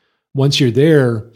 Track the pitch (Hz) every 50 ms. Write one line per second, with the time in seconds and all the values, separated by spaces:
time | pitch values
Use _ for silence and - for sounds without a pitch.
0 | _ _ _ _ _ _ _ 135 135 143 139 - 147 123 110 123 143 165 160 147
1 | 131 123 117 110 104 - _